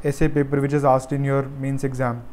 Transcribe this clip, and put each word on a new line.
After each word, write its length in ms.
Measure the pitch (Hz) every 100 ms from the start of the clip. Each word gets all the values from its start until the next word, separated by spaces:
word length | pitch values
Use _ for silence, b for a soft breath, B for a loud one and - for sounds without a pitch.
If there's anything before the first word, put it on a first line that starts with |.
| 147
essay 180 | 143 156 143
paper 240 | 139 143
which 140 | 139 147
is 80 | 139
asked 180 | 131 127 143
in 100 | 139
your 120 | 139 135 143 135
mains 180 | 135 139
exam। 340 | 127 127 117 117